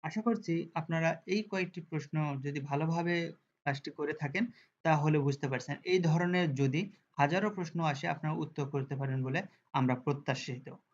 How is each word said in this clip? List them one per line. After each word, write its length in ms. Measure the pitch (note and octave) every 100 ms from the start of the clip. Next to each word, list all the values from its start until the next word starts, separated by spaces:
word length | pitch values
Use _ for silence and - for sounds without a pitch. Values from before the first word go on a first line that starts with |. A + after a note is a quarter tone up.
আশা 200 | D#3+ G#3+
করছি 480 | A3+ A3+ - E3 D#3+
আপনারা 480 | E3+ D#3+ E3 E3 E3 -
এই 160 | G3+
কয়েকটি 380 | G#3 F#3+ F3+ F3+
প্রশ্ন 600 | E3 D#3 C3+ D#3 D3+ C#3
যদি 200 | C#3 C#3+
ভালোভাবে 720 | C#3+ C#3+ D#3+ E3 E3+ F3 E3+ - _ _
ক্লাসটি 280 | - C#3 -
করে 220 | D3+ D3+
থাকেন, 340 | D3+ D3 D#3+ A#3 - _ _
তাহলে 360 | E3 D#3 D3+ D3+
বুঝতে 300 | C#3+ C#3 C#3
পারছেন। 280 | C3 - C#3+
এই 140 | F3+ F#3
ধরনের 560 | E3+ D#3+ F3 F3+ F3
যদি 360 | C3 C#3 D3 G3 - _ -
হাজারো 340 | C#3+ F3 G#3
প্রশ্ন 300 | G#3 E3+ E3
আসে, 280 | D#3+ C#3 E3+
আপনারা 260 | D#3+ D#3
উত্তর 360 | D#3+ D#3 - C#3
করতে 260 | C#3+ C3+ C3+
পারেন 260 | C3+ C3
বলে 200 | C3 D3+ - _ _
আমরা 220 | C#3+ B2+
প্রত্যাশিত। 800 | B2 - C#3+ - C#3 - B2 - - _